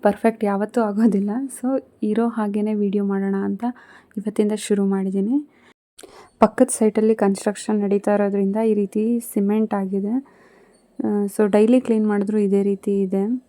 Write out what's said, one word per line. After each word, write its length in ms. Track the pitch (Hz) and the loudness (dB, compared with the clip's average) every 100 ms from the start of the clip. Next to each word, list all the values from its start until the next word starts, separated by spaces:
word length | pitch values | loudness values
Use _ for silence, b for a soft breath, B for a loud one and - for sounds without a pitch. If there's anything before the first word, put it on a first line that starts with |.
ಪರ್ಫೆಕ್ಟ್ 420 | 208 202 226 220 | 0 2 0 0
ಯಾವತ್ತೂ 360 | 202 196 208 240 | -2 -2 -2 -2
ಆಗೋದಿಲ್ಲ. 500 | 220 202 226 196 202 220 269 - | -2 2 2 4 0 -4 -6 -6
So 220 | 247 269 - _ | -4 -4 -6 _
ಇರೋ 260 | 214 214 233 | -2 0 0
ಹಾಗೇನೆ 460 | 233 208 208 208 | 0 -2 -2 -2
ವಿಡಿಯೋ 300 | 214 202 202 | 0 0 0
ಮಾಡೋಣ 320 | 202 196 196 196 | 0 0 0 -2
ಅಂತ 280 | 202 202 240 240 B B B - | -2 -4 -6 -8 B B B -10
ಇವತ್ತಿಂದ 360 | 202 214 208 214 | -8 -2 0 0
ಶುರು 300 | - 202 196 | -2 0 2
ಮಾಡಿದ್ದೀನಿ. 640 | 196 190 190 202 277 294 b b _ _ _ B B B _ | 0 -2 -2 0 0 -2 b b _ _ _ B B B _
ಪಕ್ಕದ 280 | 214 - 254 | 2 4 0
ಸೈಟಲ್ಲಿ 480 | - 220 214 220 | 2 0 2 0
ಕನ್‌ಸ್ಟ್ರಕ್ಷನ್ 640 | 220 202 196 - 202 - 214 | 2 2 0 -4 -6 -4 -2
ನಡೀತಾ 340 | 202 202 196 | 0 0 0
ಇರೋದ್ರಿಂದ 420 | 208 202 202 196 202 | 0 0 0 0 0
ಈ 180 | 226 | 0
ರೀತಿ 460 | 208 202 214 220 240 | 0 -2 -2 -2 -2
ಸಿಮೆಂಟ್ 540 | 233 - 202 214 220 | -4 -2 0 0 0
ಆಗಿದೆ. 380 | 202 196 196 196 247 277 b b b b b b _ | -2 -4 -4 -2 -4 -6 b b b b b b _
ಆ, 200 | 220 208 | -2 0
so 260 | 202 - 214 | -2 0 2
ಡೈಲಿ 300 | 208 220 254 | 4 6 4
ಕ್ಲೀನ್ 260 | 254 220 214 | 2 0 0
ಮಾಡಿದ್ರು 320 | 202 202 214 | 0 -2 0
ಇದೇ 240 | 202 196 | 2 2
ರೀತಿ 380 | 196 196 - 202 | 0 -2 -2 -2
ಇದೆ. 240 | 190 196 196 247 | 0 -2 -2 -4